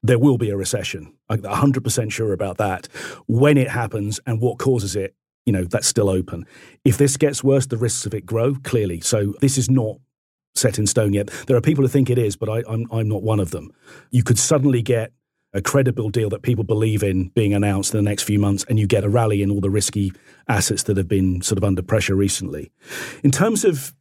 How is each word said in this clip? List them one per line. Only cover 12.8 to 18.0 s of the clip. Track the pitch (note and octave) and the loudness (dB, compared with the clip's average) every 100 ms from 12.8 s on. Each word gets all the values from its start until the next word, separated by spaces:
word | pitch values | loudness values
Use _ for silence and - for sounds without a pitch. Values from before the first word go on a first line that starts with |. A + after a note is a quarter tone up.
| A2+ | -4
I'm | A2+ G#2+ | -4 -2
not | G#2 | -2
one | G#2 A2 | 0 0
of | F2+ | 0
them. | E2+ D2+ _ _ - _ | -6 -12 _ _ -20 _
You | B2 | 0
could | A#2+ B2 | 4 2
suddenly | - D#3 C#3 B2 | 4 4 4 2
get | A2 A#2+ A2 _ _ _ _ | 2 0 -2 _ _ _ _
a | G2 | -6
credible | G2 C#3+ B2+ A#2+ G#2+ | 0 2 2 0 -2
deal | G2+ G#2+ | -2 -2
that | G#2 | -2
people | - A2+ | -2 -2
believe | G#2 G#2+ A2+ G#2+ | 0 0 0 0
in | G2+ F#2 F2+ - | 0 0 -2 0
being | G#2 | 0
announced | G2+ G#2 G2 F#2+ | 2 0 0 -2
in | A2 | 0